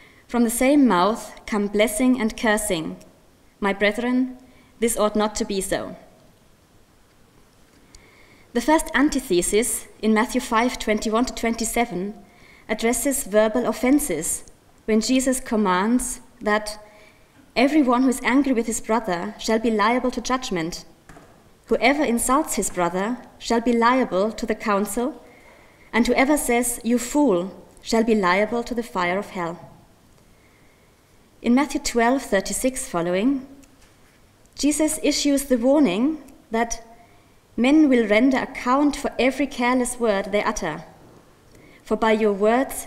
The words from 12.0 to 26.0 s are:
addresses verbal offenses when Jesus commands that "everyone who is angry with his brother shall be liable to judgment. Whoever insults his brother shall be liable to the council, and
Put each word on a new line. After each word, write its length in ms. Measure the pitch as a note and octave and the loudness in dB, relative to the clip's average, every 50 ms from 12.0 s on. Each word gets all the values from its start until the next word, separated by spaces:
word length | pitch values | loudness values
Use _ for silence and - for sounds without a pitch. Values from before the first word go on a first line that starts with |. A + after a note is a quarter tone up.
| F#3+ G3+ G#3+ - - - - - - - - - - - | -6 -8 -10 -12 -20 -20 -20 -20 -20 -20 -20 -18 -6 -6
addresses 560 | A3 A3 A3+ A3+ B3 - - C#4+ C4 - - | -6 -2 0 -2 0 0 0 -2 -2 -2 -4
verbal 420 | F#3+ G3 G#3+ A3 A3 A3 B3+ A#3 | 0 2 2 2 4 2 0 -2
offenses 800 | - A3+ - - B3+ C#4 D4 - - F3 D3 E3+ - - - - - - _ _ _ _ _ - | -2 -2 0 2 4 4 4 2 0 -4 -4 -4 -4 -6 -6 -8 -14 -20 _ _ _ _ _ -4
when 160 | - G#3+ A3 | 0 0 0
Jesus 400 | A3 - C4 C4 B3+ C#4 B3+ B3+ | 2 2 0 2 2 0 -2 -2
commands 800 | - - A#3+ G#3+ G#3+ F#3 F3+ F3+ F#3+ A3 B3 B3+ B3 - - - - - _ - | -4 -4 -2 0 2 2 2 2 2 2 0 0 0 -2 -10 -12 -14 -20 _ -8
that 380 | - G#3+ G#3 G#3+ G#3+ - - - - - - - - - _ _ _ _ _ - - _ - | -2 0 0 0 0 -4 -12 -14 -18 -20 -20 -20 -20 -20 _ _ _ _ _ -20 -20 _ 0
"everyone 480 | - B3 C#4 D4+ D#4+ C#4 A#3+ A#3+ B3 C4 | 2 2 4 4 4 4 4 4 4 4
who 60 | C4+ | 2
is 120 | A#3+ - B3+ | 2 0 0
angry 280 | D4 A#3+ C#4 C#4 C4+ C4+ | 0 2 2 2 2 0
with 140 | A3 A#3 | 0 -2
his 140 | A#3 G#3+ - | -2 -4 -6
brother 540 | - - A3 A#3+ A3+ - F3+ E3+ F#3 G#3 G#3 - | -2 0 -2 0 0 -2 -4 -4 -4 -8 -10 -8
shall 200 | - - A3 A3 | -2 0 0 0
be 120 | A3+ A#3+ | 2 0
liable 400 | A3 G#3 G3+ A3 A#3+ B3+ B3 B3+ | 0 2 2 2 2 0 0 -2
to 100 | - A#3+ | -4 -4
judgment. 640 | A3 - B3+ C4 B3+ - G3 E3+ D#3+ E3+ - - - - - _ _ - - - - - - - _ - _ _ _ | -4 -4 -4 -4 -4 -4 -4 -4 -4 -6 -8 -10 -14 -18 -20 _ _ -20 -20 -20 -20 -20 -20 -20 _ -20 _ _ _
Whoever 360 | - A3+ - G#3 B3 C#4+ D4 D4+ | -4 -2 2 2 2 2 2 0
insults 520 | A3+ A#3 A#3 - - B3+ D4 D#4 - - | 0 0 -2 0 0 0 0 0 -2 -2
his 160 | - F#3+ - | -4 -4 -4
brother 480 | - F3+ F3 F3 F3+ F#3 G3 A3 B3 - - - - - | -2 -2 -2 -2 -2 -2 -4 -4 -6 -8 -10 -20 -20 -14
shall 220 | - - A#3 A#3 | -4 -2 -2 0
be 120 | A3+ B3+ A#3+ | 0 0 0
liable 600 | A#3 A3+ A#3 B3+ C4 A#3+ F3 F3 F#3 G3 A3 A3 | 2 2 2 2 2 0 0 0 -2 -2 -2 -2
to 120 | - - | -6 -6
the 80 | - A3 | -6 -6
council, 680 | A3 - A3 G3+ G3 G#3 G3+ - B3 A#3 D4 - - - - - - - - - - - - _ _ - - - | -6 -2 -2 0 0 0 -2 -4 -4 -4 -4 -4 -8 -16 -20 -20 -20 -20 -20 -20 -20 -20 -20 _ _ -16 -4 0
and 140 | A3 | 0